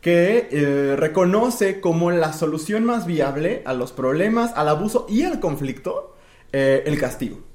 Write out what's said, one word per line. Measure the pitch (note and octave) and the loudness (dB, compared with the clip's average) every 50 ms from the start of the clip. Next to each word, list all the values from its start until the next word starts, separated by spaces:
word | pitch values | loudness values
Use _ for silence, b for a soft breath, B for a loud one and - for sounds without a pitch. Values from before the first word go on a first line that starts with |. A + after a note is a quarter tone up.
que, | - E3+ F3 E3+ F3 F#3 G#3+ A#3+ - - | 2 4 4 4 4 4 4 2 0 0
eh, | - D3 D3 C#3+ C#3 C#3+ C#3+ C#3 C#3 | 0 0 2 2 2 2 2 2 2
reconoce | C#3 D#3 D#3 D#3 F#3 F#3 F3+ F#3+ G#3+ A#3 B3+ A#3+ - G#3 G3 F#3+ G3 | 2 0 0 2 2 2 4 4 4 2 2 0 0 0 -2 -2 -2
como | - F3 E3 D#3+ E3+ E3+ | 0 0 0 2 2 2
la | F3+ E3+ D#3+ D#3 D#3 | 2 2 0 0 -2
solución | - F3 D#3 D3+ D#3 D#3 - G#3 G#3+ A3 | -4 -4 -2 -2 -4 -4 -4 -2 0 0
más | A#3 A#3+ A#3 F3+ | 0 0 -2 -2
viable | E3+ F3 D#3 C#3+ C3+ C#3 C#3+ D#3 F3 A3+ - - | -2 0 0 0 0 -2 -2 -2 -2 -2 -4 -4
a | - C3 | -6 -4
los | B2 B2 A#2+ - | -4 -4 -8 -6
problemas, | - B2+ C3 C3+ D#3+ F#3 G#3+ A3+ A#3 A#3 A#3 - | -4 -2 0 0 2 2 2 2 0 0 0 -2
al | - D3+ D3+ | -2 0 2
abuso | D3+ D3+ F#3+ G#3+ - B3 - - | 2 0 0 0 0 -2 -2 0
y | G#3 A3 D#4+ | 0 0 0
al | F#4 E4 - | 0 -2 -2
conflicto, | - F3 C#3+ D3 C#3+ C3+ - - - F3+ F#3 F#3 - - b b b b b b b b - | -2 -2 -2 -2 -4 -6 -6 -6 -8 -6 -6 -6 -8 -10 b b b b b b b b -2
eh, | C#3 C3+ C3+ C3+ C3+ - | 0 4 4 4 4 2
el | D3 D3+ - | 0 -2 -2
castigo, | - - - - C#3 A2 - - - - - | -2 -4 -4 -6 -8 -8 -8 -12 -16 -20 -20